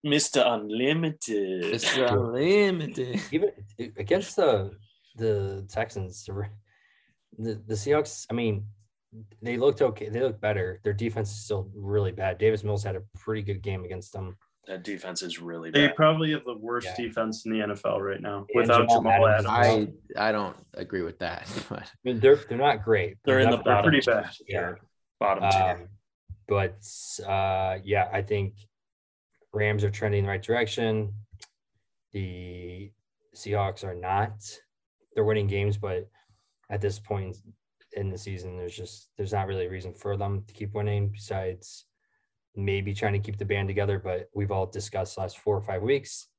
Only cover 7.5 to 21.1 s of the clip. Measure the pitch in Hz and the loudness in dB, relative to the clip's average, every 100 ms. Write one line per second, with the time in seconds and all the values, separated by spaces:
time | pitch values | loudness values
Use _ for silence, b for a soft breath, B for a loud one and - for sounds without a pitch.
7.5 | 104 104 107 139 151 147 - - 120 117 | -6 -6 -4 2 2 2 -8 -6 -2 0
8.5 | 101 104 - _ _ _ 110 107 - 113 | -2 -6 -14 _ _ _ -20 -20 -12 -6
9.5 | 120 135 139 135 101 107 113 131 107 107 | 2 2 4 0 0 -6 -2 -2 0 -2
10.5 | 98 90 92 107 101 117 113 101 - - | 0 -2 -4 -4 -2 -2 -4 -6 -8 -4
11.5 | 101 95 98 98 104 98 - 95 90 107 | -4 -4 -10 -2 0 0 -2 -4 2 2
12.5 | 107 101 101 104 95 101 - - 110 101 | 4 0 -2 -2 -6 -10 -14 -6 -4 -4
13.5 | 98 98 95 90 92 87 98 92 95 _ | -6 -4 -6 -6 -10 -10 -12 -12 -14 _
14.5 | _ - 95 90 95 92 87 90 82 85 | _ -12 -10 -8 -8 -8 -8 -8 -10 -10
15.5 | 85 82 143 147 147 156 160 156 151 131 | -10 0 4 4 6 4 4 0 -2 -6
16.5 | 113 110 120 117 120 117 113 110 110 113 | -10 -4 -4 -4 -6 -6 -2 -4 -4 -4
17.5 | 110 104 98 110 98 98 95 104 101 101 | -2 -2 -2 -2 -2 -2 -6 -6 -8 0
18.5 | 120 113 117 113 117 113 104 110 107 107 | 2 6 6 8 6 6 6 8 6 4
19.5 | 113 120 113 107 - - - 110 107 98 | 4 6 6 0 -6 -12 -2 0 0 -2
20.5 | - - - 90 95 82 | -8 -16 -12 -6 -4 -4